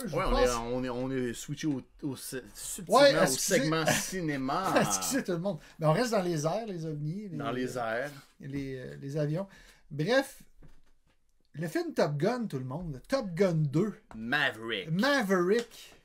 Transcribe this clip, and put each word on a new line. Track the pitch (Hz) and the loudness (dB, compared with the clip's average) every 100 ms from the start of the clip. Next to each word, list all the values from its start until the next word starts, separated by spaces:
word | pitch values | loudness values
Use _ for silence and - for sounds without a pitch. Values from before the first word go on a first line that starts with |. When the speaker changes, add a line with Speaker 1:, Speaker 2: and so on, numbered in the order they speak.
| 247 | -4
Speaker 1:
je | 151 | -2
Speaker 2:
Ouais, | 185 | 2
on | |
Speaker 1:
pense. | - | 4
Speaker 2:
est, | - 120 | 4 2
on | 117 127 127 | -2 -2 -2
est, | |
on | 123 131 | -4 -4
est | 131 123 | -2 -4
switché | 117 - 143 160 | -6 -8 -6 -2
au, | 135 - - | -4 -6 -10
au, | 151 127 | -8 -8
subtilement | - 131 - - - - 165 226 | -8 -10 -10 -14 -10 -10 2 8
Speaker 1:
Ouais, | 285 - | 8 8
Speaker 2:
au | |
Speaker 1:
excusez. | 190 - - 185 | 4 2 2 4
Speaker 2:
segment | 156 160 151 | 4 2 2
Speaker 1:
<laughs> | |
Speaker 2:
cinéma. | - - 185 160 143 131 160 190 196 | 2 0 -4 -2 -2 0 0 2 4
Speaker 1:
Excusez | 196 101 185 262 | 4 0 0 -2
tout | - | 0
le | 170 | -2
monde. | 185 160 - - | -2 -4 -8 -2
Mais | 156 | 2
on | |
reste | 160 247 | 4 4
dans | 214 | 2
les | 180 165 151 | 2 0 0
airs, | 190 226 | -2 -4
les | 180 160 | -8 -6
ovnis. | 151 151 185 214 | -6 -6 -6 -8
Les, | 156 | -6
Speaker 2:
Dans | 117 | -4
les | 123 127 120 | -2 -2 -2
airs. | 113 117 143 143 - - | -2 -2 -4 -8 -20 -16
Speaker 1:
Les, | 139 139 135 131 | -10 -8 -6 -8
euh, | 131 143 | -10 -12
les | 139 147 | -6 -2
avions. | 147 156 196 - - - - | 0 -2 -6 -12 -20 -20 -14
Bref, | 143 160 262 277 - - - - - - - _ _ _ _ _ 143 | -4 2 2 2 -6 -20 -20 -20 -20 -20 -20 _ _ _ _ _ -8
le | 165 | -4
film | 320 339 | -2 -4
Top | - 165 147 | 0 0 2
Gun, | 180 247 220 | 0 0 -4
tout | 135 | -6
le | 127 | -6
monde. | 139 175 | -8 -8
Le | 127 | -10
Top | - 269 214 | -4 -2 -2
Gun | 165 196 160 | 2 4 4
deux. | 151 143 214 - - 113 | 2 2 0 -2 -12 -10
Speaker 2:
Maverick. | 113 147 135 110 113 107 120 | -2 2 2 0 -4 -4 -2
Speaker 1:
Maverick, | 165 262 285 202 190 175 233 233 - - - | 0 2 2 4 2 4 2 0 -10 -20 -20